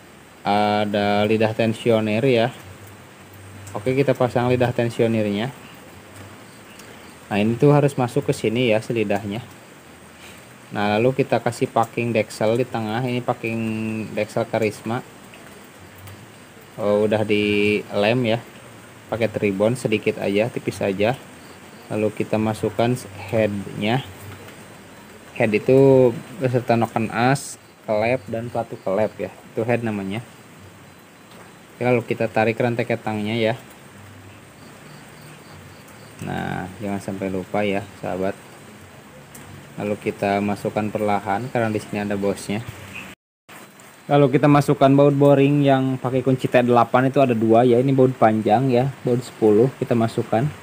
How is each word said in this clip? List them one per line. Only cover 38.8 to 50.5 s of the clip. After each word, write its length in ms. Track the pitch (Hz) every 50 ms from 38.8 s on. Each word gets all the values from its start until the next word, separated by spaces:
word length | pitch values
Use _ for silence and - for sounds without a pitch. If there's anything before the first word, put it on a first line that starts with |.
| - - - - - - - - - - - - - - - - - - -
Lalu 320 | - 104 104 104 - - 110
kita 320 | 95 - 104 101 101 101
masukkan 480 | 101 101 104 - - 107 - 107 107 104
perlahan 640 | 95 107 107 104 101 98 101 104 98 107 120 135 -
karena 160 | 123 113 110
di 80 | 107
sini 240 | 104 - - - 104
ada 160 | 104 101 104
bosnya. 480 | 101 101 101 92 - - - 101 - - - - - - - - - - - - _ _ _ _ _ _ - - - - - - - - - - - - -
Lalu 240 | 147 143 143 127 127
kita 160 | 139 147 147
masukkan 400 | 143 143 139 - 127 - 139 135
baut 240 | 139 139 143 143 143
boring 480 | 139 143 143 143 135 139 143 147 147
yang 400 | 143 139 135 131 131 131 131 127
pakai 240 | - 123 131 131 123
kunci 240 | 139 131 127 - -
T 160 | - 123 123
delapan, 480 | 120 120 117 117 - - 123 131 135 127
itu 80 | 143
ada 160 | 135 123 120
dua 240 | 110 113 110 113 117
ya. 160 | 127 127 117
Ini 160 | 120 127 139 135
baut 160 | 131 131 127 127
panjang 560 | - 117 110 110 110 107 117 104 120 135 135 120
ya, 160 | 120 131 139 - - -
baut 160 | 127 120 120
sepuluh 480 | - - - - 113 107 104 107 123 135 -
kita 160 | - 123 - 123
masukkan. 560 | 117 113 117 - 123 113 - 110 110 143 147